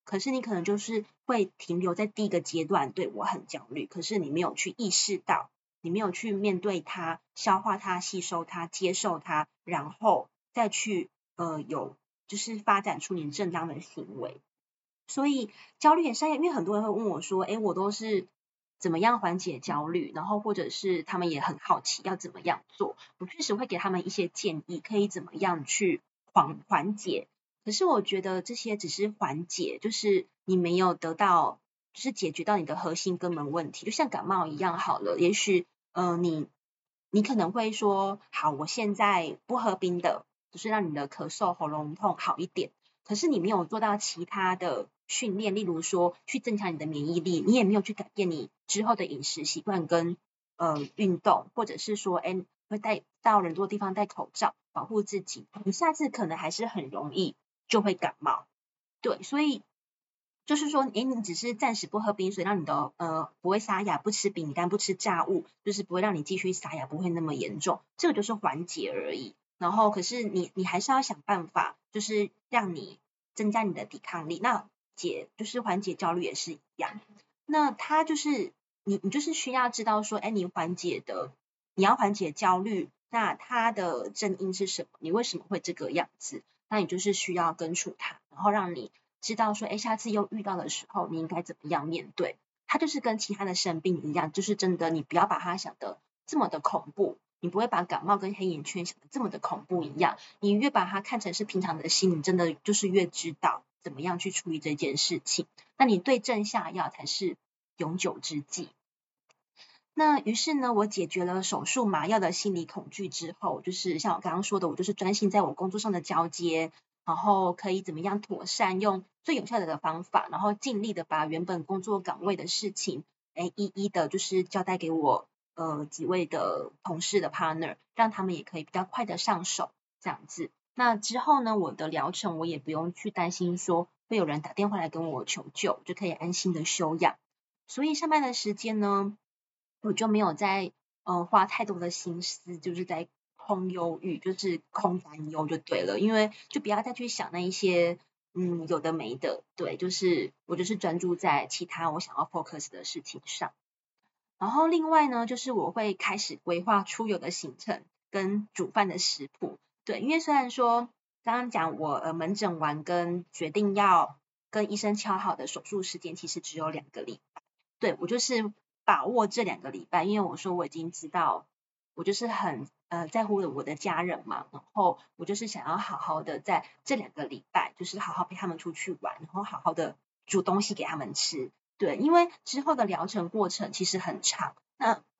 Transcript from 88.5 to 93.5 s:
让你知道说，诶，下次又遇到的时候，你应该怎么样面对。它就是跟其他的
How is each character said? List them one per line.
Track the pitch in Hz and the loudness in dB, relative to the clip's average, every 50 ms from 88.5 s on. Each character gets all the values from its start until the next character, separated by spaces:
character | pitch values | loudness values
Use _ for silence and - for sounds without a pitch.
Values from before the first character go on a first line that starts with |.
让 | 202 214 190 180 175 | 4 4 2 -2 -4
你 | - - - _ _ _ _ _ _ | -8 -10 -12 _ _ _ _ _ _
知 | - - 226 | -6 -4 0
道 | 208 226 214 208 | 2 2 2 2
说， | 208 220 - | 0 -2 -4
诶， | - 214 | -4 -2
下 | - 240 220 214 | -2 -2 -2 -2
次 | - 226 | -2 0
又 | 208 208 202 196 | 0 0 0 0
遇 | - 220 | -2 -6
到 | 202 202 190 | -4 -4 -4
的 | 175 - - | -4 -4 -4
时 | - - - - | -6 -8 -8 -6
候， | - 185 175 165 | -4 -4 -2 -2
你 | 160 160 | -2 -4
应 | 160 160 | -4 -4
该 | 185 170 | -4 -4
怎 | 175 - 170 _ | -6 -6 -10 _
么 | - 151 | -6 -2
样 | 147 147 143 | -2 -2 -2
面 | 156 165 165 - - - | -2 -4 -6 -6 -8 -4
对。 | - 180 - - _ _ _ _ _ _ | -2 -2 -2 -4 _ _ _ _ _ _
它 | - - 294 | -2 0 0
就 | 330 302 | 0 0
是 | 302 285 | -2 0
跟 | 240 240 220 220 | 0 0 0 0
其 | 208 - 202 | -2 -4 -4
他 | 202 202 | -4 -2
的 | 196 | -2